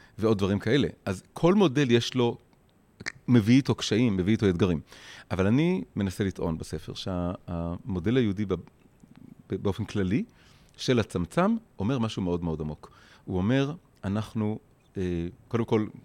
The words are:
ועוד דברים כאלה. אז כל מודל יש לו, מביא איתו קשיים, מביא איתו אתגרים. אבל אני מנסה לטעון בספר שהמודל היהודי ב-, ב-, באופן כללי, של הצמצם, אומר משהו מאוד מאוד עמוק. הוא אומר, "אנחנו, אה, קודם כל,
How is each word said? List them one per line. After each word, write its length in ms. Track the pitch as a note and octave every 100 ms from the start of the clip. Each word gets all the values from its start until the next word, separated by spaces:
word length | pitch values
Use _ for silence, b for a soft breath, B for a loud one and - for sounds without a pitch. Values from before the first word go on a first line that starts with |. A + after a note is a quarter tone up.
| b -
ועוד 200 | A2 G#2
דברים 220 | G2 G2+
כאלה. 280 | A2 C#3 F2 - -
אז 180 | F#2 -
כל 200 | - E3
מודל 380 | G3+ F3 C3 C#3
יש 220 | A#2 -
לו, 240 | B2+ A#2+ - _ _ _ _ _ - - - -
מביא 280 | A#2+ G#2 C3
איתו 200 | C3+ A2+
קשיים, 420 | - G#2+ B2 F#2+
מביא 140 | F#2
איתו 180 | A2 G2+
אתגרים. 300 | E2+ F#2+ D#2+ B B B B -
אבל 160 | F2+ F#2+
אני 360 | B2+ E3+ F#3 - -
מנסה 280 | G2 F#2
לטעון 340 | G2 - F2 D#2
בספר 360 | - D#2 -
שהמודל 1200 | - G2+ F2+ F2 - - E2+ E2+ F2 - F#2 F2+ C3
היהודי 280 | A2 F#2+ G2
ב-, 80 |
ב-, 80 | F2 - _ _ _ - - - - -
באופן 360 | G2 G2+ F#2+ G2+
כללי, 380 | G#2 F#2 A#2+ A3+ b b b b -
של 220 | - B2
הצמצם, 560 | G#2 F2+ F2 - F#3+ A#3 - -
אומר 200 | G2 C3+
משהו 220 | A2+ A#2
מאוד 220 | F2+ F2
מאוד 180 | E2+ D#2
עמוק. 300 | D2+ D2+ - B B B -
הוא 120 | F#2
אומר, 360 | G2 C3+ C#3 E3+ - _
"אנחנו, 560 | G2 G#2 G#2 G#2+ G#2+ G#2+ - _ _ G2
אה, 300 | F2+ F2 F2 - -
קודם 180 | A#2 A2+
כל, 200 | A2+ G#2+ -